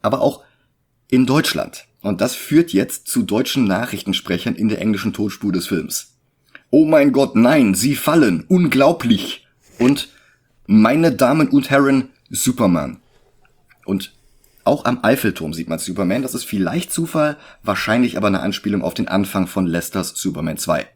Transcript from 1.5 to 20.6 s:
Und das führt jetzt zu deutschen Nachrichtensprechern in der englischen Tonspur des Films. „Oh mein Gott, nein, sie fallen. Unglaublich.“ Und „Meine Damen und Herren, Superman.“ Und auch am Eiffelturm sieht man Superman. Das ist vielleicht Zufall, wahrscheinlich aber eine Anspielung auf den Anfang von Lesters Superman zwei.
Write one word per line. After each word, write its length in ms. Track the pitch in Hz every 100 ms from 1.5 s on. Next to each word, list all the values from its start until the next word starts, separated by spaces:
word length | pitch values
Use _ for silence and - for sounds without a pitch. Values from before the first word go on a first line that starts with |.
| - - - _ _
Und 200 | 104 92
das 140 | 123
führt 380 | - - 151 170
jetzt 360 | - - - -
zu 140 | 123
deutschen 420 | 98 104 131 139
Nachrichtensprechern 920 | 110 92 123 98 - 92 - 90 120
in 140 | - 107
der 120 | 110
englischen 320 | 107 98 107
Tonspur 400 | 92 104 - 101
des 140 | 92 -
Films. 480 | 90 - - - _ _ _ _ - _
„Oh 140 | 147
mein 280 | 156 156 143
Gott, 220 | 131 139
nein, 400 | 107 117 160 113
sie 220 | 95 139 139
fallen. 480 | - 165 123 85 -
Unglaublich.“ 960 | 185 165 127 139 165 120 104 - - _ _ _ -
Und 300 | 120 139 - _ _ _ _ _ -
„Meine 460 | 107 110 147 165
Damen 360 | - 123 104 139
und 220 | 143 131
Herren, 400 | 139 139 135 127 _ _
Superman.“ 680 | 117 - 123 104 82 69 60 _ _ _ _ _ _ _ _
Und 280 | - 98 - _ _ _ _ _
auch 200 | - 139
am 140 | - 123
Eiffelturm 520 | 104 135 110 - 78
sieht 160 | 80 -
man 80 | 82
Superman. 420 | - 87 92 110
Das 140 | 131
ist 100 | 120
vielleicht 480 | - 101 92 170 170
Zufall, 460 | - 165 160 151 147 - -
wahrscheinlich 560 | - 98 - 113 123 85
aber 80 | 104
eine 140 | 98
Anspielung 420 | 95 95 104 101
auf 100 | 80
den 160 | - 104
Anfang 380 | 95 95 101 90
von 200 | - 90
Lesters 460 | 85 - 98 87
Superman 440 | - 95 85 80
zwei. 280 | -